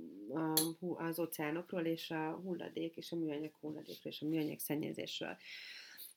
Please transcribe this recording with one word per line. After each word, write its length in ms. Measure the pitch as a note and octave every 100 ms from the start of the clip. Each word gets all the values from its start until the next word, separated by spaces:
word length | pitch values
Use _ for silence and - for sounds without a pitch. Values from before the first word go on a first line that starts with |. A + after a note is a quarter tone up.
| E2 F2+ G#2
a, 200 | D3 D#3+ D#3 E3 D#3+
az 400 | F3+ - E3 E3
óceánokról, 680 | E3 - D3+ E3 F3 F#3 E3
és 260 | E3 -
a 200 | D#3+ D#3 E3+
hulladék, 520 | F#3 F3 - D#3+ E3 E3
és 160 | -
a 40 | E3+
műanyag 380 | D#3+ D3 D#3 -
hulladékról, 520 | D3+ D3+ - E3 D3+
és 100 | C#3+
a 60 | D3+
műanyag 320 | D#3+ D3+ D3+
szennyezésről. 800 | - D3 D#3 D3+ - - - - - - - - - - -